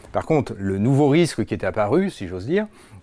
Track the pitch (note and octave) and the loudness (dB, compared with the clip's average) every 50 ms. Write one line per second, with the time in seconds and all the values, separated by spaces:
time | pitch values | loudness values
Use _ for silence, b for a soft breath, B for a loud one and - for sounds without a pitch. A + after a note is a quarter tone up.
0 | B B - G2 - - D#3+ D3 - - A2 - G2 G2 F#2+ G2 G#2 B2+ C#3 C3+ | B B -6 -6 -2 2 0 0 0 -2 -6 -6 -4 -4 -2 0 2 2 4 4
1 | D3+ C#3 C#3 E3+ E3+ D3+ - - G#2 - A2+ F2+ - F#2+ F2+ A2 G#2 G#2 B2+ F3 | 4 4 4 4 2 2 0 -4 -4 -4 -4 -4 -4 -4 -2 0 0 2 2 2
2 | G3 F#3+ - - G2+ E2+ F#2 F#2 F#2 B2 E3+ G3+ G#3+ G#3 B B B B G#2+ F#2+ | 0 0 -4 -8 -10 -10 -8 -8 -6 -2 -2 -2 -2 -4 B B B B -20 -20